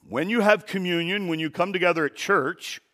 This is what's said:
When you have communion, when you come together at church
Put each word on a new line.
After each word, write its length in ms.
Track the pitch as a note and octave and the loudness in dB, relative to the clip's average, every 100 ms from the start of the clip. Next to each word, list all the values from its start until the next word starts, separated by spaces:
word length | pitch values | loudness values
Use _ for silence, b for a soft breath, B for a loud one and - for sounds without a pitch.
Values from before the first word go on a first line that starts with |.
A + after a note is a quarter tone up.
| - | -6
When 200 | G#2+ E3+ | -4 0
you 120 | A#3+ | 2
have 260 | G#3 G#3+ - | 4 4 2
communion, 600 | G3 F3+ E3+ E3+ G3+ F#3+ | -6 -2 -2 0 -2 -2
when 100 | D#3+ | -2
you 100 | D#3+ | -4
come 220 | C#3+ F3+ | -2 -2
together 320 | F#3 F3 E3 | 2 2 2
at 120 | D3 - | 0 -4
church 640 | - G3 C3+ F3 - - _ | 0 2 2 -6 -12 -14 _